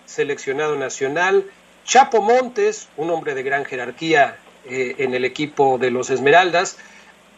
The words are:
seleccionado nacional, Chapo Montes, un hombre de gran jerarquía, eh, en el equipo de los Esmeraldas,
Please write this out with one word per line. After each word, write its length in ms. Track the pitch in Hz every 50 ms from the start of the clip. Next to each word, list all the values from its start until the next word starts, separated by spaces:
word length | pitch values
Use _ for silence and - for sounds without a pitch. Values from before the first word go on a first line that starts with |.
| -
seleccionado 680 | - - - 147 139 143 135 - 139 131 139 151 151 151
nacional, 680 | 143 135 127 - - 139 135 143 165 180 190 196 196 - - - _ _ _ _ _ -
Chapo 380 | - - 247 269 262 - 220
Montes, 720 | 196 214 240 254 254 240 247 208 202 214 208 - - - _
un 140 | - 151 170
hombre 240 | 175 160 147 151 139
de 80 | 131
gran 240 | 127 135 135 143 139
jerarquía, 720 | - 135 127 123 120 120 - 160 160 156 147 139 120 - - - - - _ - -
eh, 280 | 123 131 131 123 - -
en 160 | 139 127 123
el 100 | 127 127
equipo 540 | 127 - - 151 139 - - 143 135 131 123
de 100 | 127 127
los 220 | 120 127 123 -
Esmeraldas, 680 | 135 123 127 139 151 170 185 180 160 - - - - - - - - - - - - _ _ _ _